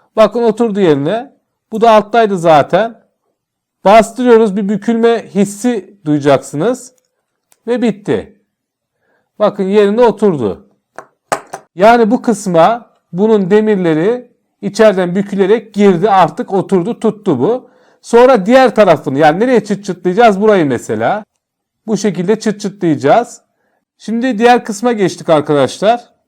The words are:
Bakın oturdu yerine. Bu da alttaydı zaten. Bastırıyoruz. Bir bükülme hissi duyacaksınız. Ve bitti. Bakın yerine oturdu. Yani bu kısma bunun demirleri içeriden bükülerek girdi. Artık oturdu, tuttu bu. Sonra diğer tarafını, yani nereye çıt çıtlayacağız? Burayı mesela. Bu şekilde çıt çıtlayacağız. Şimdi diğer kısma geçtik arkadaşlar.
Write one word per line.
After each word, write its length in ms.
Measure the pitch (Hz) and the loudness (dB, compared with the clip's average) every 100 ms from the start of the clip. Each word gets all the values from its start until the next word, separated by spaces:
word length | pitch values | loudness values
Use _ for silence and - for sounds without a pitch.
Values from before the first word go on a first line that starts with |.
| _ 220 | _ -2
Bakın 280 | 214 233 | 0 0
oturdu 360 | 233 214 233 202 | -4 -2 -4 0
yerine. 540 | 180 139 147 226 269 _ _ _ _ | 0 0 -2 -6 -8 _ _ _ _
Bu 100 | 220 | -2
da 100 | 233 | 2
alttaydı 460 | 214 208 233 220 190 | 2 2 -2 0 0
zaten. 640 | 170 151 - 175 233 226 _ _ _ _ _ _ _ _ 190 | 2 2 2 -2 -2 -8 _ _ _ _ _ _ _ _ 4
Bastırıyoruz. 680 | 220 202 240 247 226 226 196 | 4 2 -2 2 4 2 -2
Bir 140 | 196 | -4
bükülme 560 | 208 233 233 233 233 - | -4 -4 0 0 -2 -4
hissi 720 | 175 196 - 247 226 - _ 151 | -4 -4 -2 -4 -4 -10 _ -4
duyacaksınız. 880 | 147 143 135 - 143 202 254 - _ _ _ _ _ _ _ 226 | -2 2 0 -2 -6 -4 -6 -12 _ _ _ _ _ _ _ -8
Ve 140 | 240 | -2
bitti. 600 | 233 - 165 104 80 _ _ _ _ _ _ _ _ _ _ - | -2 -4 -4 -6 -6 _ _ _ _ _ _ _ _ _ _ -4
Bakın 240 | 208 202 | -4 -2
yerine 380 | 190 208 202 220 | -2 0 0 2
oturdu. 680 | 240 208 208 151 104 82 _ _ _ - - _ - - - - _ 160 | 0 2 -2 0 -4 -6 _ _ _ -20 -20 _ -8 -8 -8 -20 _ 0
Yani 360 | 214 240 214 | 2 4 2
bu 100 | 247 | 0
kısma 720 | - 202 190 165 180 240 - _ _ | -2 -4 -2 2 2 0 -10 _ _
bunun 380 | 170 220 214 180 | -4 0 0 2
demirleri 800 | 214 214 196 170 156 190 240 - _ _ _ | 0 2 0 0 0 -2 -4 -10 _ _ _
içeriden 540 | 202 202 220 196 175 185 | -10 2 2 2 -4 -4
bükülerek 580 | 202 196 190 233 - | -6 -2 0 0 -2
girdi. 360 | 202 202 170 208 | 0 2 2 2
Artık 440 | 190 170 202 240 | 2 0 -2 -6
oturdu, 460 | 185 - 185 180 233 | -4 -2 -2 -2 -4
tuttu 400 | 220 202 190 123 | -4 -4 -4 -2
bu. 300 | 160 247 - _ _ _ | -2 -4 -8 _ _ _
Sonra 440 | - 233 254 247 185 | 0 4 4 4 2
diğer 300 | 262 254 214 | 2 2 2
tarafını, 420 | 190 151 147 135 | 2 2 -2 0
yani 220 | 156 175 | 2 2
nereye 240 | 254 240 | 0 0
çıt 220 | 208 202 - | -2 -8 -8
çıtlayacağız? 560 | 175 180 185 233 190 | -6 -4 2 2 2
Burayı 240 | 214 196 147 | 2 2 0
mesela. 580 | 117 - 107 120 208 - _ _ _ _ _ 214 | -4 -4 -4 -2 -4 -8 _ _ _ _ _ -6
Bu 100 | 214 | -4
şekilde 420 | 214 170 180 214 | -2 -4 -4 -2
çıt 220 | 220 202 | -2 -6
çıtlayacağız. 800 | 202 - 170 131 135 202 240 - _ _ _ _ _ _ | -10 -6 -4 0 2 0 0 -14 _ _ _ _ _ _
Şimdi 400 | - 233 262 208 | -8 -6 -4 0
diğer 280 | 240 247 240 | 2 0 -2
kısma 260 | 202 247 | -6 -4
geçtik 380 | 220 180 - 160 | -2 -4 -4 -2
arkadaşlar. 840 | 147 147 143 131 - 196 240 - _ | -2 0 0 -2 -2 -2 -2 -6 _